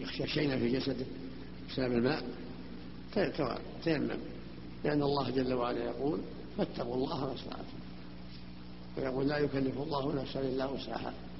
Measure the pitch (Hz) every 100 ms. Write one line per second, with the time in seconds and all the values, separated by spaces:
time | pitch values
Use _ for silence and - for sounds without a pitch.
0 | - - 135 151 147 131 117 131 135 123
1 | 127 - - - - - - - 127 120
2 | 127 156 - - - - - - - -
3 | - 208 156 - 127 104 - - 165 147
4 | 120 104 - - - - - - 147 147
5 | 143 143 127 131 127 127 120 120 117 117
6 | 139 185 - - - - 185 - 120 127
7 | 139 160 135 - - - - - - -
8 | - - - - - - - - - -
9 | 131 131 139 147 143 139 135 120 156 143
10 | 139 143 131 131 135 131 135 131 - 113
11 | 120 - -